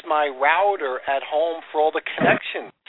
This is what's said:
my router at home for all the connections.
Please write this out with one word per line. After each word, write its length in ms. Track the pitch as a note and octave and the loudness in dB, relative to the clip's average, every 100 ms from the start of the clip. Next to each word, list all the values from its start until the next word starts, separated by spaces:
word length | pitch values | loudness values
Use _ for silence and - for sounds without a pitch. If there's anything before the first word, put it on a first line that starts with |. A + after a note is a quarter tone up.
| E3+ | -2
my 200 | D3+ D3 | 0 0
router 680 | B2+ C#3 E3 G3+ G3 C#3 E3 - | 2 2 4 2 2 -2 -4 -2
at 140 | C#3 - | -4 -2
home 320 | D3+ E3 E3 - | -2 -2 -4 -4
for 80 | D#3 | 0
all 100 | D#3 | 2
the 140 | D#3+ - - | 0 -4 0
connections. 560 | - G#3+ - F3+ - - | 2 2 -2 -10 -10 -16